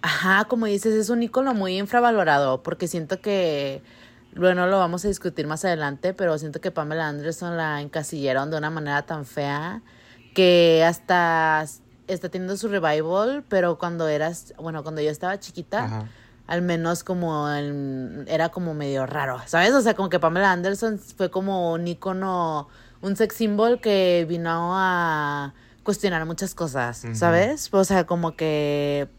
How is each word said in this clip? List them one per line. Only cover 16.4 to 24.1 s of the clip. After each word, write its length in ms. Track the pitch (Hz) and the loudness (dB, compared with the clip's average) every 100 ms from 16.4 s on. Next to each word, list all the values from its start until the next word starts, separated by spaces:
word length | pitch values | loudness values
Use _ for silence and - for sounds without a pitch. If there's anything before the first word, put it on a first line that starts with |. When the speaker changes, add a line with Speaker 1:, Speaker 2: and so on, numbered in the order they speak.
| - | -4
Speaker 1:
al 140 | 175 | -2
menos 420 | 175 170 165 170 | 0 0 0 -2
como 460 | - 180 170 151 147 | -2 -4 -2 -2 -2
el, 760 | 147 143 143 139 131 127 147 139 | -2 -4 -4 -6 -6 -8 -10 -4
era 180 | 160 165 | 0 0
como 260 | 180 175 | -2 -6
medio 320 | 151 143 135 131 | -4 -4 -2 -2
raro, 340 | 151 139 123 - | -4 -4 -6 -2
¿sabes? 280 | 165 190 | 2 4
O 80 | 269 | 4
sea, 120 | 226 | 4
como 160 | 202 196 | 0 0
que 100 | 175 | 2
Pamela 340 | 160 170 196 | 2 2 2
Anderson 460 | 180 180 196 226 208 | 2 0 -2 -2 -4
fue 300 | - - 185 | -10 -4 -2
como 440 | 185 196 190 170 | 0 -2 0 0
un 120 | 165 175 | 0 -4
ícono, 840 | 175 190 185 190 180 165 151 151 - - - | -4 -6 -4 -2 0 0 -2 -6 -18 -20 -10
un 160 | 196 196 | -4 0
sex 180 | 214 - | 0 2
symbol 460 | 226 208 226 240 | 0 2 2 2
que 440 | 226 202 180 | 2 4 4